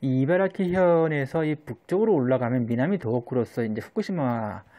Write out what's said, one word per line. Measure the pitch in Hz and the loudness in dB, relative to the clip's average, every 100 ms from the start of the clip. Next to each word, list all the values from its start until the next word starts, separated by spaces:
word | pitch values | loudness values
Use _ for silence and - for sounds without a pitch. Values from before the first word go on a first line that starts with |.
이 | 139 131 | 0 0
이바라키현에서 | 135 180 190 190 185 180 180 170 160 151 135 165 156 | 2 2 0 0 -2 2 4 4 4 0 -2 -2 -2
이 | 147 | -4
북쪽으로 | - 120 _ 180 226 185 | -6 -14 _ 0 2 2
올라가면 | 123 127 120 127 117 | 4 2 2 -2 -2
미나미 | 117 139 196 | 0 0 -2
도호쿠로서 | 117 120 120 127 113 - 113 | -2 -4 -2 -2 -2 -2 -4
이제 | 110 | -4
후쿠시마 | - - 208 185 131 120 107 92 - | -6 -8 -4 -2 -2 -2 -4 -8 -14